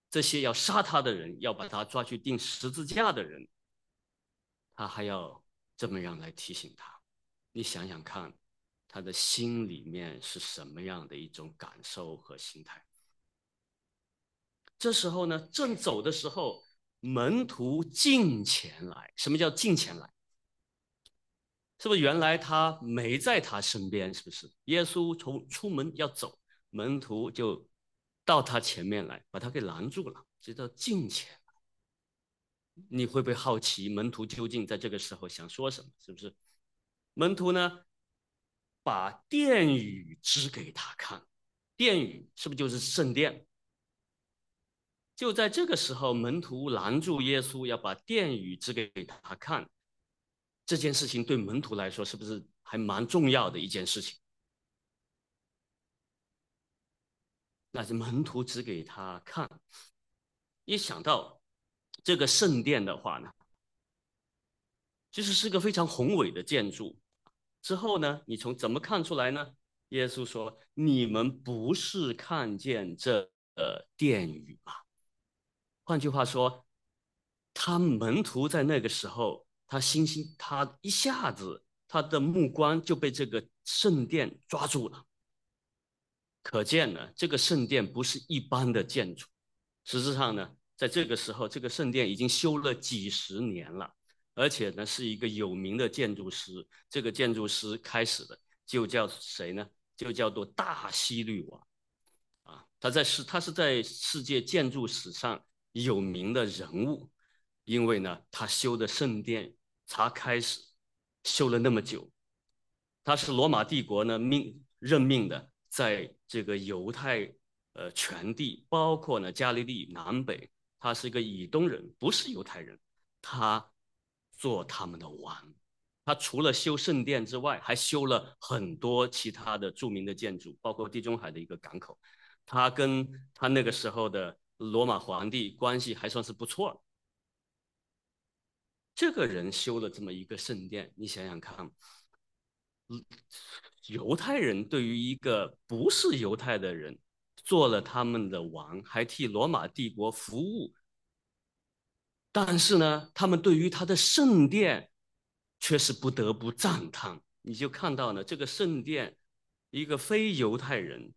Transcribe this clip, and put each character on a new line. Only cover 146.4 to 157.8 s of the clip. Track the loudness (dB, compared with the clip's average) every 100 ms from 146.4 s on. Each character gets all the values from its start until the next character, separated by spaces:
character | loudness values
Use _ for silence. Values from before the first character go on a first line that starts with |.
| 0 -2
的 | -2
人 | -6 -8 -14 _ _ _ -12
做 | 4 6 8
了 | 6
他 | 0 -2 0
们 | 0 -2
的 | -4
王， | -8 -10 -12 -12
还 | -6 -2
替 | -2 -2 -2
罗 | 2 2
马 | 2 -2
帝 | -4 -6
国 | -2 -2
服 | -4 -6 -4
务， | -4 -4 -8 _ _ _ _ _ _ _ _ _ _ _ _ _ _ _ _
但 | 2 4 6
是 | 8 8
呢， | 8 4 -2
他 | 2 4
们 | 6
对 | 8 6
于 | 6
他 | 0
的 | 0 4
圣 | 6 8 10 10 10
殿 | 8 4 4 -2 _ _ _ _ _ _ -4
却 | 2 4
是 | 4
不 | 2 0
得 | 2 0
不 | 0 -2
赞 | 0 2 0 -2
叹。 | -8 -8 -10 _ _
你 | -12
就 | -6 -6
看 | -2